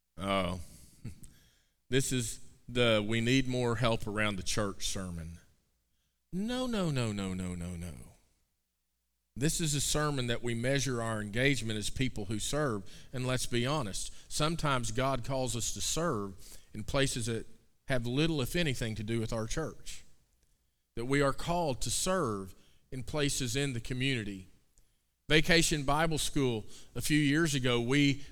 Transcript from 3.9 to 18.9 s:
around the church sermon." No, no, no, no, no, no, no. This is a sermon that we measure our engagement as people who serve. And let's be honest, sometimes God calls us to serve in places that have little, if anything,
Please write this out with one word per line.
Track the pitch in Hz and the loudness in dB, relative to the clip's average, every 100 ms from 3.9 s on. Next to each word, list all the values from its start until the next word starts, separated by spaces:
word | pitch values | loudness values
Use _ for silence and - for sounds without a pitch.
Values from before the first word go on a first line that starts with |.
| 113 110 | 2 0
around | 104 107 95 | 0 0 0
the | |
church | 85 113 101 - - | -2 0 0 -2 -4
sermon." | 104 92 85 82 82 - _ _ _ _ _ _ _ _ | -4 -6 -8 -10 -12 -18 _ _ _ _ _ _ _ _
No, | 175 214 247 254 | -6 -4 -2 -2
no, | 220 170 | 0 0
no, | 135 113 | 2 0
no, | 101 95 | 0 -2
no, | 92 92 87 | -2 -4 -4
no, | 87 | -6
no. | 87 85 65 80 - _ _ _ _ _ _ _ _ _ _ _ - | -6 -8 -12 -16 -20 _ _ _ _ _ _ _ _ _ _ _ -2
This | 151 - | 0 2
is | 160 | 0
a | 143 | 0
sermon | - 151 151 139 120 | 0 2 2 0 0
that | 117 | 0
we | 123 | -2
measure | 117 127 139 127 120 | 0 2 2 0 0
our | 113 110 | 0 -2
engagement | 104 110 135 127 110 107 | -2 0 2 2 -2 -2
as | 101 | -4
people | - 131 110 101 | -2 -2 -2 -4
who | 107 | -4
serve. | - 143 147 107 - - - | -2 0 0 -2 -6 -12 -10
And | 123 127 | -6 -2
let's | 127 - | -2 0
be | 120 123 | 0 0
honest, | 151 107 92 - - - | 0 -2 -4 -6 -10 -8
sometimes | - 151 165 151 131 110 | 0 0 2 2 2 0
God | 110 131 131 | 0 0 0
calls | 117 135 127 113 | -2 -2 -2 -2
us | 107 | -4
to | 107 | -2
serve | - 156 170 113 98 95 - - - | -2 0 0 -2 -4 -8 -14 -16 -12
in | 104 | -10
places | 107 143 135 131 113 | -2 0 2 0 -2
that | 113 - - - _ - | -4 -6 -14 -20 _ -2
have | 127 120 | 0 2
little, | 131 160 151 | 2 2 2
if | 120 | 0
anything, | 175 160 120 113 | 0 0 0 -2